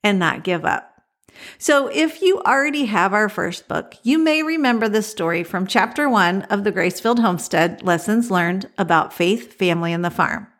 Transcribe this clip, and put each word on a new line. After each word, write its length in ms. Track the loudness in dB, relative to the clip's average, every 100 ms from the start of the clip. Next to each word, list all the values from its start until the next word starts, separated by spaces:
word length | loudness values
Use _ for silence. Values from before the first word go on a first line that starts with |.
and 160 | 2 2
not 240 | 0 -2
give 220 | -2 -2 0
up. 240 | -2 -6 _ _ _ _ -20 -20 -8
So 300 | 2 2 2
if 340 | 0 -2 2
you 200 | 0 0
already 440 | 2 0 0 -2 -2
have 280 | 0 2
our 160 | 2 0
first 400 | -2 -6 -6 _
book, 260 | -6 -6 -6
you 160 | 0 2
may 240 | 2 0
remember 460 | 0 0 2 2 2
the 120 | 0
story 440 | -2 -4 -2 -2 -4
from 200 | -4 0
chapter 440 | 0 0 0 0
one 320 | 4 2 0
of 220 | -2 -2 0
the 80 |
Gracefield 460 | 0 -2 0 0 2
Homestead 640 | 2 0 -2 0 0 0
Lessons 460 | 0 0 2 0 0
Learned 400 | 0 0 -2 -6 -6
about 360 | 2 2 0
Faith, 400 | -2 0 0 -4
Family, 400 | -2 0 0 -2
and 100 | -2
the 80 | -4
Farm. 360 | -2 -2 -4 -12